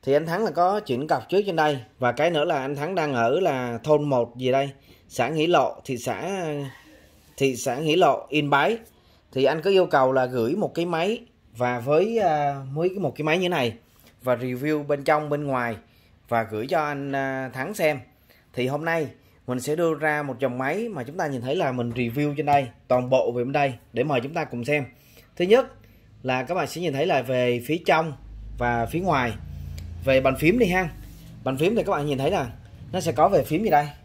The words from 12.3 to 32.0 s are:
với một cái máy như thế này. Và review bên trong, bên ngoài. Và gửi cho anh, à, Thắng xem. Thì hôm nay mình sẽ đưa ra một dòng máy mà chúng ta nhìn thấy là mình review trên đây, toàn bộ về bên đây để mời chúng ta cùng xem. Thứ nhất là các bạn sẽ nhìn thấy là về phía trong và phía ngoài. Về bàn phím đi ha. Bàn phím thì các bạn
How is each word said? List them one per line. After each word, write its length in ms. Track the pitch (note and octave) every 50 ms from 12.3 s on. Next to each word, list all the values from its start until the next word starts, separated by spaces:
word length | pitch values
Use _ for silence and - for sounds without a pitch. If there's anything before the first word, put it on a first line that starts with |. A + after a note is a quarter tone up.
| D3+ D3+ D3 C#3+ C#3 C#3 C3+ C3 C3+
với 160 | D3+ E3+ F#3
một 240 | F#3 G#3 F3+ C#3 A#2
cái 80 | - D3+
máy 140 | D#3 D#3
như 60 | F3+ F#3
thế 60 | F3
này. 240 | F3+ D#3 B2+ A#2 G2+ - _ _ _ _ _ - _ _ -
Và 120 | B2+ B2
review 480 | A#2 B2+ B2+ B2 B2 C#3 D3+ D#3 D3+ C#3+
bên 200 | C#3+ D3 C#3+ C#3
trong, 260 | D#3 D#3 D3+ D3+ D3
bên 180 | D3 D3 D3
ngoài. 280 | C#3 C3+ B2+ A#2+ A#2 A2 G2+ - _ _ _ _ _ _ _ _ _
Và 140 | A#2+ A#2 A2+
gửi 240 | G2 G#2+ G#2+ A2+
cho 160 | C#3 F3+ E3 D3+
anh, 280 | D3 C#3+ C#3 C#3 C#3 C#3
à, 340 | C#3 C3+ C3+ C3+ C3 C3 B2+ -
Thắng 200 | C3 C3 E3+ G#3+
xem. 260 | - F3 D3+ D3 C3 A2 - _ _ _ _ _ _ _ _ -
Thì 140 | - B2
hôm 180 | B2+ C#3 D3 D#3+
nay 220 | E3 E3 E3 D3+ B2 - _ _ _ _ _ _
mình 120 | - B2+ B2+
sẽ 160 | B2 D3 D3+
đưa 180 | E3 E3+ E3 D#3+
ra 300 | C#3+ D#3 D#3 D3+ D3 D3
một 160 | C#3 B2+ A2
dòng 180 | E3+ D#3 B2
máy 320 | B2 C3 C#3 D#3+ G3+ A#3 A#3+
mà 140 | G3+ D3+ A#2+
chúng 140 | A#2 D3+
ta 100 | F#3+ F3
nhìn 140 | D3+ C#3 B2
thấy 140 | A#2+ B2+ C#3+
là 160 | F#3 F3 C3+
mình 200 | B2+ B2 A#2+ A#2+
review 420 | A2+ B2+ B2 A#2 A2+ C#3+ D3 D3 C#3+
trên 80 | C#3+ D3
đây, 220 | C#3+ C#3+ C#3+ C3 A#2+ - _ _
toàn 220 | _ B2+ B2+ B2+ B2
bộ 220 | C3 B2+ - G#2+
về 120 | A#2+ B2 A#2+
bên 100 | B2+ C#3
đây 200 | D3 C#3+ C#3 A#2+ - - _ -
để 100 | A#2 C3
mời 180 | D#3 C#3+ B2+
chúng 120 | A#2 C#3 D#3+
ta 100 | E3+ D#3
cùng 220 | - - A#2+ A#2
xem. 200 | A#2+ D3 D3 C3+ - - _ _ _ - - - _ _
Thứ 100 | - F3+
nhất 200 | F3+ G#3+ B3+ B3+ B3+ - - - - - - _ - - - -
là 200 | B2+ B2+ B2+ B2+
các 120 | B2+ F3
bạn 120 | F#3+ D3+
sẽ 140 | B2 - D#3+
nhìn 120 | F3+ E3+ C3+
thấy 120 | C3+ D3+
là 160 | F#3 E3+ C3+
về 400 | A#2+ B2 B2+ B2+ B2 B2 B2 A#2+ A#2
phía 120 | - D#3 F3 E3+
trong 280 | - F3 D#3 E3 D#3+ C#3 - - - - - - - -
và 280 | - B2 A#2+ A#2+ A#2 A#2
phía 140 | - - E3
ngoài. 340 | F#3 F#3 D#3 C3+ B2 A#2 G#2 G2 - - - - - - - - - - - - -
Về 160 | C3+ C3 C3
bàn 140 | C3 C3+ C3
phím 240 | - D3+ D#3+ G3 B3+
đi 80 | A#3+
ha. 220 | F3+ F3+ F#3 F#3 D#3 - - - - - - - - - - -
Bàn 140 | C3 C3+
phím 180 | C3+ D#3 F#3 A#3
thì 80 | A3 D#3+
các 80 | G3
bạn 140 | G3 D3+